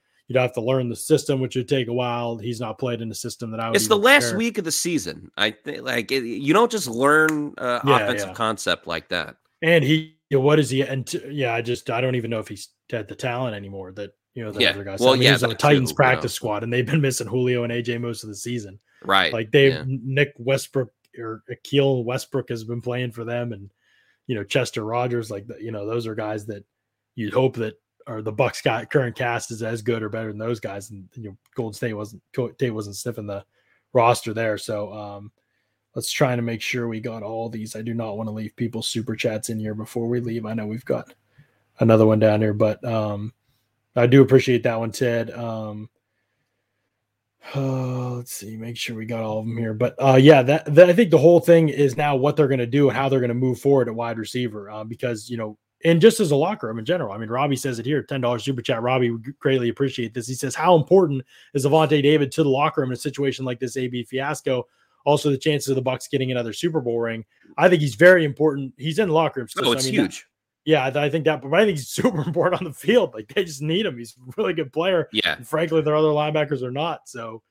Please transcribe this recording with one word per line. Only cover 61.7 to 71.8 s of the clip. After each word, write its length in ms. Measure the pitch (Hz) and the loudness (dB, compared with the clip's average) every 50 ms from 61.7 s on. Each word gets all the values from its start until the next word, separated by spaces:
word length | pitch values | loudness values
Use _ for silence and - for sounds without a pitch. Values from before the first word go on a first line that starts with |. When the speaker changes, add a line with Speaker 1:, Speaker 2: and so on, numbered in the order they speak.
| 147 160 156 135 156 147 135 | 4 4 4 4 4 4 6
Speaker 1:
David 280 | 143 156 151 143 131 - | 6 4 4 4 2 0
to 100 | 160 156 | 0 2
the 60 | 143 | 2
locker 320 | 131 135 151 156 - 156 | 2 2 2 0 0 -2
room 100 | 135 127 | -2 -2
in 20 | 127 | -4
a 40 | |
situation 480 | 120 - 147 120 139 139 135 127 135 131 | -6 -6 -6 -4 -2 -2 -2 -2 -4 -6
like 140 | 127 123 113 | -8 -6 -6
this 160 | 131 120 - | -8 -8 -6
A 100 | 135 127 | -6 -6
B 160 | 123 123 123 113 | -4 -6 -8 -8
fiasco? 640 | - 131 131 139 147 151 - - 139 131 123 120 - _ _ _ _ _ _ - | -6 -6 -4 -4 -4 -6 -4 -4 -2 -2 -2 -4 -6 _ _ _ _ _ _ 2
Also, 240 | 143 147 143 - 147 | 2 2 4 4 2
the 60 | 139 131 | 0 0
chances 300 | - 156 147 143 - 135 | 0 0 0 0 0 0
of 60 | 131 | 0
the 60 | 131 | 0
Bucks 260 | 123 127 127 - - | 0 -2 -4 -4 -4
getting 220 | - 147 135 131 127 | -4 -2 -2 -2 -2
another 240 | 127 123 117 113 107 | -2 -2 -4 -4 -4
Super 280 | - 165 170 160 156 | -4 -4 -2 -2 -2
Bowl 180 | 123 120 117 117 | -2 -2 -2 -2
ring." 260 | 117 113 113 113 110 - _ _ _ - - | -2 -4 -6 -8 -10 -14 _ _ _ -10 0
I 100 | - 165 | 4 4
think 140 | 185 180 160 | 6 6 4
he's 140 | 147 135 104 | 2 0 4
very 300 | 104 170 180 185 175 156 | 8 8 10 10 8 6
important. 500 | 143 - - 151 156 139 139 135 131 - | 2 0 0 0 0 0 -2 -6 -8 -10
He's 220 | - 147 160 151 208 | -8 -8 -4 -2 -2
in 80 | 214 | 0
the 60 | 175 151 | 2 2
locker 240 | 165 160 147 - 127 | 2 2 0 -2 -6
room 80 | 117 | -10
still, 160 | - - - - | -8 -6 -2 0
Speaker 2:
Oh, 80 | - | 0
Speaker 1:
so, 0 | |
Speaker 2:
it's 160 | - - 131 | 0 0 0
Speaker 1:
I 20 | 131 | 0
mean, 60 | - | 0
that 60 | - 101 | 0 0
Speaker 2:
huge. 240 | - - - - _ _ _ _ _ _ _ _ | 0 -4 -8 -18 _ _ _ _ _ _ _ _
Speaker 1:
Yeah, 200 | 151 156 143 131 | 2 2 2 2
I, 60 | 139 | 0
th-, 120 | 127 147 147 | 0 0 0
I 60 | 147 | 0
think 160 | 147 165 143 | 0 0 2
that, 160 | 160 151 127 | 0 0 0
but 100 | 131 139 | -2 0
I 140 | 156 190 220 | 2 4 4
think 140 | 208 170 | 4 2
he's 100 | 143 | -2